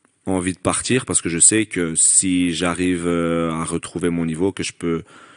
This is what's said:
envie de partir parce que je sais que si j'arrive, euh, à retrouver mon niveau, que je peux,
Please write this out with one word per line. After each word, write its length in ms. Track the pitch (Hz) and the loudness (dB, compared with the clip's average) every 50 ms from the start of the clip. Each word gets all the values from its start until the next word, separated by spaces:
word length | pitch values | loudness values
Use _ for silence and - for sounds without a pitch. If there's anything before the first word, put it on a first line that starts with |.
| _ _ _ _ - | _ _ _ _ -4
envie 260 | 92 95 92 87 95 | -2 -2 0 0 -2
de 60 | 90 - | -2 0
partir 460 | - 101 87 - - - 127 127 - | 0 0 0 0 0 0 0 0 0
parce 160 | - 87 - | 0 -2 -2
que 80 | - 87 | -2 0
je 80 | 82 82 | 0 4
sais 260 | - - 107 113 110 | 4 4 4 4 0
que 300 | - - 92 85 80 80 | 0 -2 -2 -2 -2 0
si 580 | - - - - - 98 95 90 90 87 87 | 2 2 2 4 2 2 2 2 2 2 2
j'arrive, 540 | 80 78 90 87 85 87 90 90 92 82 85 | 0 0 0 0 0 0 0 0 0 0 0
euh, 440 | 87 85 85 85 82 82 85 82 82 | 0 0 0 0 0 0 0 0 -2
à 140 | 80 80 82 | -2 -4 -4
retrouver 460 | 78 85 82 - - - 85 85 87 | -4 -4 -6 -6 -6 -6 -2 -2 0
mon 160 | 85 85 82 | 0 0 -2
niveau, 260 | 82 80 78 92 98 | -2 -2 -2 -2 -2
que 100 | - - | -2 -4
je 120 | 85 - - | -8 -8 -8
peux, 300 | - 87 85 82 80 - - - - - - - | -6 -4 -2 -2 -4 -6 -10 -20 -20 -20 -20 -20